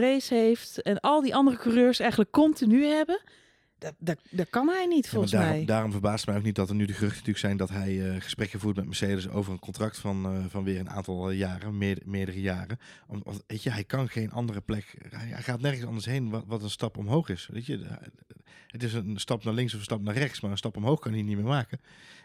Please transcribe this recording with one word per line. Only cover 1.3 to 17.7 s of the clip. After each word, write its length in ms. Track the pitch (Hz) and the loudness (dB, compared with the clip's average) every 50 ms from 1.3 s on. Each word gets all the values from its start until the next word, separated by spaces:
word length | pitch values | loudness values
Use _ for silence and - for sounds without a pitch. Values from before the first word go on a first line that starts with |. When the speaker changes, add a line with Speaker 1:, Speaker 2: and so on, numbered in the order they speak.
| - | 4
Speaker 1:
andere 220 | 269 277 277 247 | 6 6 6 4
coureurs 420 | 233 - 240 226 247 247 254 240 - | 4 0 2 6 6 6 6 6 4
eigenlijk 320 | 226 233 - 233 196 - | 2 2 4 4 2 4
continu 540 | - 294 311 311 302 - 254 214 226 269 294 | 6 6 6 6 6 4 6 6 6 6 6
hebben, 360 | 294 302 311 311 320 359 415 - - - - _ _ _ _ _ _ _ | 4 4 2 2 2 0 -2 -4 -10 -20 -20 _ _ _ _ _ _ _
dat, 160 | _ - 156 151 | _ -12 -12 -10
dat, 220 | - 165 170 156 - _ - | -4 -2 -2 -2 -2 _ -6
dat 200 | - 180 170 - | -2 -2 -2 0
kan 180 | - 240 269 | 0 2 2
hij 180 | 320 359 381 359 | 4 2 2 2
niet, 100 | 349 339 | 4 4
Speaker 2:
Ja, 60 | 294 | 4
maar 80 | 226 - | 2 2
Speaker 1:
volgens 200 | - 220 - 196 | 0 0 2 4
Speaker 2:
daarom, 240 | 208 196 175 160 156 | 4 4 4 4 2
Speaker 1:
mij. 100 | 156 156 | 2 2
Speaker 2:
daarom 260 | 110 110 113 110 107 | 2 2 2 2 0
verbaast 340 | 101 101 98 104 107 110 - | 0 0 0 0 0 0 -2
mij 80 | - 101 | -2 -2
ook 60 | 104 104 | 0 0
niet 120 | 107 98 | 0 0
dat 140 | 104 95 92 | 0 0 0
er 60 | 101 | 2
nu 100 | 104 104 | 0 0
de 80 | 98 98 | 0 0
geruchten 240 | - 107 104 110 | 0 0 0 0
natuurlijk 280 | - - 110 101 - - | -2 -2 -2 -2 0 0
zijn 120 | 101 101 | 0 0
dat 120 | 95 95 92 | 0 -2 -2
hij, 400 | 98 101 98 98 95 95 95 95 92 | -2 -4 -2 -2 -2 0 -2 -2 -2
eh, 60 | 92 | -4
gesprekken 380 | - - - - 110 95 - 98 | -6 -8 -4 -4 -4 -4 -4 -2
voert 160 | 107 107 98 | -2 -2 -2
met 100 | 98 92 | -2 -4
Mercedes 440 | 85 95 - 104 98 101 95 92 95 | -4 -2 -2 0 0 0 0 -2 -2
over 240 | - 104 98 95 92 | -4 -4 -2 -2 -6
een 60 | 90 | -8
contract 380 | - - 95 - 107 107 - | -8 -10 -4 -4 -4 -4 -4
van, 280 | - - 101 98 95 95 | -4 -4 -4 -2 -2 -2
eh, 200 | 95 95 95 92 | -2 -2 -2 -4
van 160 | 90 - 101 95 | -4 -4 -4 -2
weer 160 | 98 95 92 | -2 -2 -2
een 100 | 92 - | -4 -6
aantal, 400 | 98 98 90 - 92 90 92 95 | -6 -8 -6 -4 -4 -4 -2 -2
eh, 80 | 95 | -2
jaren, 400 | 95 98 90 90 92 101 107 104 | -2 -2 -2 -4 -6 -6 -6 -4
meer-, 240 | 101 101 98 95 - - | 0 0 0 0 -2 -4
meerdere 360 | 95 101 98 95 92 92 98 | -4 -4 -4 -4 -4 -4 -4
jaren. 360 | 95 98 90 90 92 90 123 - - - - - _ | -2 -2 -2 -4 -6 -8 -10 -10 -10 -18 -20 -20 _
Om, 140 | - 104 104 - | -12 -12 -10 -8
om, 100 | - 101 101 - | -10 -10 -12 -10
weet 160 | - 110 107 - | -10 -10 -6 -4
je, 60 | 135 | -4
hij 140 | 110 104 98 | -4 -4 -4
kan 260 | - - 135 131 113 | -4 -4 -4 -4 -4
geen 220 | - 113 110 107 | -4 -4 -6 -4
andere 300 | - 120 120 113 104 101 | -4 -4 -4 -4 -6 -6
plek, 360 | - - 110 104 - - - - - - | -4 -4 -4 -4 -6 -10 -16 -20 -20 -16
hij, 180 | 117 110 110 | -14 -12 -10
hij 140 | 117 - - | -10 -10 -8
gaat 200 | - 131 123 113 | 0 0 0 2
nergens 240 | 131 143 135 123 120 | 2 0 0 0 -4
anders 200 | 117 113 107 95 | -4 -4 -4 -2
heen 240 | 113 131 139 123 110 | 0 0 0 0 0
wat, 140 | 107 113 - | -2 -4 -2
wat 160 | 101 113 107 104 | -4 -4 -4 -2
een 60 | 104 | -4
stap 280 | - - 123 110 - | -4 -2 -4 -4 -4
omhoog 320 | - 104 104 135 165 160 - | -4 0 2 2 2 2 0
is. 180 | 92 - - - | -4 -6 -8 -10
Weet 140 | - 113 120 | -10 -10 -6
je, 120 | 143 | -6